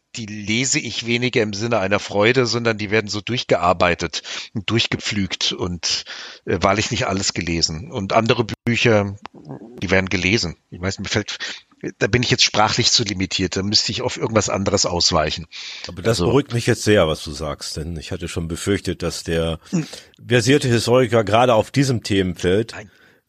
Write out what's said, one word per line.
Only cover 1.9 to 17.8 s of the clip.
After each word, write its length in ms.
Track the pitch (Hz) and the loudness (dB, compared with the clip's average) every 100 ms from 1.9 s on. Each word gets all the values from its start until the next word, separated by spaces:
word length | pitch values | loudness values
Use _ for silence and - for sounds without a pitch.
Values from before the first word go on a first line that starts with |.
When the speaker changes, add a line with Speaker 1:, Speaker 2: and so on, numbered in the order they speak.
| 101 | 0
Speaker 1:
Freude, 480 | - 101 110 127 117 | 0 2 4 4 2
sondern 320 | 117 117 104 | 0 0 -2
die 120 | 101 | 0
werden 200 | 107 104 | 0 0
so 100 | 104 | -4
durchgearbeitet 1000 | - 120 - 104 87 90 90 85 85 - - - - | -4 -4 0 2 4 4 2 2 -2 -6 -10 -12 -8
und 160 | 110 - | -8 0
durchgepflügt 800 | 110 - - - 104 95 - - | 0 0 -2 -2 -2 -2 -2 -4
und, 520 | - 92 87 - - - - - - - | -2 -4 -4 -4 -4 -6 -14 -16 -10 -2
äh, 100 | 98 | 2
wahrlich 280 | 98 101 - | 4 2 0
nicht 180 | 113 127 | -2 -2
alles 260 | 95 95 | -2 -2
gelesen. 580 | - 85 82 80 80 127 | -4 -2 -2 -2 -4 -8
Und 220 | 127 95 | -6 0
andere 320 | 113 113 120 107 - | 2 4 2 -2 -4
Bücher, 540 | - 113 120 107 101 98 - - - 135 117 - | -2 2 4 4 2 -6 -16 -20 -16 -16 -16 -10
die 80 | 90 | 0
werden 180 | 95 92 | 0 2
gelesen. 480 | 92 92 113 85 - _ | 0 2 2 0 -8 _
Ich 100 | 85 | -8
weiß, 180 | 92 - | -6 -6
mir 80 | 95 | -4
fällt, 280 | - - - - - - _ 151 - | -4 -4 -8 -10 -12 -18 _ -12 -4
da 80 | 120 | 0
bin 160 | 120 | 2
ich 80 | 123 | 2
jetzt 140 | 123 | 2
sprachlich 460 | - 107 107 110 110 | 4 4 2 2 2
zu 140 | - | 2
limitiert, 520 | 104 95 95 - 90 98 | 0 -2 -4 -2 -2 -2
da 60 | |
müsste 300 | 101 107 - | 0 0 0
ich 80 | 110 | -4
auf 160 | 127 - | -4 -4
irgendwas 320 | 123 110 - | 0 0 0
anderes 380 | 104 98 98 - | 0 0 0 0
ausweichen. 600 | 90 - 85 78 82 80 - - - - | 0 2 2 2 -2 -8 -14 -14 -12 -14
Speaker 2:
Aber 120 | 90 | -4
das 200 | 92 113 | 0 2
Speaker 1:
Also 60 | 85 | 4
Speaker 2:
beruhigt 280 | 131 - | 2 2
mich 120 | 120 127 | 0 0
jetzt 180 | 113 | 2
sehr, 220 | 107 104 80 | 4 6 4
was 160 | 76 | 0
du 100 | 80 | -6
sagst, 440 | 71 76 69 - | -8 -8 -8 -8
denn 220 | 82 | -8